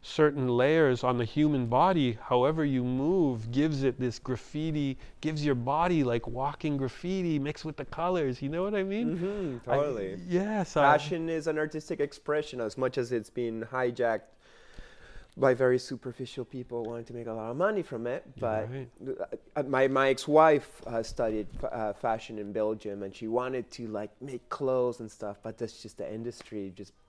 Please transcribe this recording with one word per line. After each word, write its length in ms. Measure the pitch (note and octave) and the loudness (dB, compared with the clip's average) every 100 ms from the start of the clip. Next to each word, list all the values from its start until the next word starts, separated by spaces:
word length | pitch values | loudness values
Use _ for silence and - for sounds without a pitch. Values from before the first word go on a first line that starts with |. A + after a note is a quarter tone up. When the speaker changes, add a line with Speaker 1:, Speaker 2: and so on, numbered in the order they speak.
Speaker 1:
certain 460 | - - D3+ C#3+ B2+ | -8 4 4 4 2
layers 560 | A#2+ C3+ D#3+ D3 B2 | 4 4 6 4 4
on 140 | B2+ B2 | 2 0
the 60 | A2+ | 0
human 400 | D3 D3+ C#3+ A#2+ | 2 2 4 2
body, 500 | B2 F3+ F3+ C3 G#2+ | 4 4 4 2 0
however 420 | - B2 C3 D#3+ | 0 4 4 2
you 180 | D3 C3 | 0 0
move, 680 | B2 B2+ C#3+ F#3+ D3+ A#2+ A2 | 0 0 2 2 2 0 -2
gives 300 | B2 D#3 C#3+ | 2 2 2
it 180 | C3+ B2 | 0 0
this 180 | B2+ - | -4 -4
graffiti, 800 | - B2 - D3+ D#3+ D3+ C#3+ B2+ - - | -6 -6 -6 -6 -2 -2 -2 -4 -12 -8
gives 240 | D#3 D#3 | -6 -2
your 100 | D3 | 0
body, 480 | C3 A#2+ D3+ F3 E3+ | 0 0 0 2 4
like, 240 | B2+ A#2 A2+ | 2 0 -2
walking 520 | A#2 C#3 C#3+ D#3+ C#3+ | -4 -4 -4 -2 -2
graffiti 600 | C3 - F3 F#3+ F3 D3+ | -2 -4 -4 -2 0 0
mixed 280 | C#3 D3+ D#3 | -2 -6 -10
with 100 | D3+ | -10
the 80 | |
colors. 560 | C3+ - F3 F#3 C#3+ B2 | -10 -4 0 2 0 -2
You 80 | C#3 | -4
know 140 | D#3+ | -2
what 120 | F#3+ | -2
I 80 | G#3 | -2
mean? 360 | F#3+ G#3 A#3+ F3+ | -2 -2 -2 -2
Speaker 2:
Mm-hmm, 520 | F3+ G#3 F3 A#2+ A#2+ | -4 -4 -4 -6 0
Speaker 1:
I, 60 | C3+ | 0
Speaker 2:
totally. 400 | D3 A#2+ F#2+ F#2+ F3+ | 0 -2 -4 -6 -2
Speaker 1:
yeah, 360 | F3 G3+ G#3+ | 0 0 -2
so 180 | F3 D#3+ | 0 6
I 120 | C#3+ | 8
Speaker 2:
Fashion 360 | D3 D3 E3+ E3 | 6 4 -4 -2
is 180 | D#3+ D#3 | -2 -2
an 100 | D#3 | -2
artistic 420 | D#3 D#3 - E3 | -2 -4 -8 -4
expression 600 | C#3+ - - D3+ D3 B2+ | -4 -4 -2 -2 -2 -4
as 160 | A2+ A#2 | -6 0
much 180 | C3 C3 | -2 0
as 160 | A#2+ | -2
it's 160 | B2 G#2+ | -2 -4
been 340 | - A#2+ A2+ A2+ | -4 -4 -4 -6
hijacked 520 | C3 B2+ A#2+ A#2 A2 - _ _ - - - - - - - - - | -2 -2 0 0 0 -4 _ _ -20 -20 -18 -18 -20 -18 -18 -18 2
by 160 | C3+ | 4
very 240 | B2+ B2+ B2+ | 6 4 4
superficial 640 | - B2+ C3 A#2 B2+ - | 0 -8 -10 -10 -10 -8
people 380 | A#2 C3 B2 A#2+ | -10 -10 -8 -8
wanting 200 | A2+ A#2 | -6 -8
to 80 | A#2 | -10
make 120 | A#2 A2+ | -10 -8
a 60 | |
lot 180 | A2+ A2 | -6 -6
of 60 | B2+ | 0
money 240 | F#3+ G#3+ | 0 0
from 240 | D#3+ A#2+ A#2+ | -4 -6 -4
it. 180 | C3+ - - | -6 -10 -4
Speaker 1:
You're 40 | |
Speaker 2:
But 300 | A#2+ G#2+ G#2+ | -2 -2 -4
Speaker 1:
right. 180 | C3+ B2 - | -8 -12 -12
Speaker 2:
th-, 140 | C3+ C3 F2 - - - | -10 -8 -8 -10 -8 -4
uh, 60 | |
my, 220 | C#3+ C3+ C3+ | 0 4 4
my 220 | C3+ C3+ | 4 4
ex-wife, 720 | C3+ - D3+ D#3+ D3 - - - | 2 6 8 10 8 2 -16 -6
uh, 160 | A#2 | -4
studied 440 | A2 - A#2 A2 F#2+ - | -4 -2 -2 -2 -4 -6
f-, 80 | - | -6
uh, 200 | A#2 G#2+ | -4 -4
fashion 460 | G2+ A#2+ A2+ - A2 | -2 -2 -2 -4 -10
in 140 | G2+ | -6
Belgium, 500 | G#2 G#2+ A2 G#2+ G2+ | -2 0 -2 -6 -8
and 120 | G2 | -8
she 140 | F#2+ A2 | -8 -2
wanted 420 | A#2 B2+ C3 A2+ | 0 0 -4 -6
to, 140 | - A#2 | -10 -8
like, 220 | G#2+ G#2 _ | -6 -8 _
make 240 | C#3 B2+ _ | -12 -12 _
clothes 520 | - C3+ C3 B2 A2+ | -4 0 2 2 -2
and 100 | A2 | -12
stuff, 260 | - G#2 G2+ | -10 -10 -8
but 140 | A2+ - | -12 -8
that's 240 | A2+ - | -8 -8
just 160 | A2 - | -18 -10
the 120 | G2+ | -8
industry 600 | A2 A#2 - - G#2+ G2 | -8 -8 -12 -12 -10 -10
just 200 | F#2 G2 _ | -12 -18 _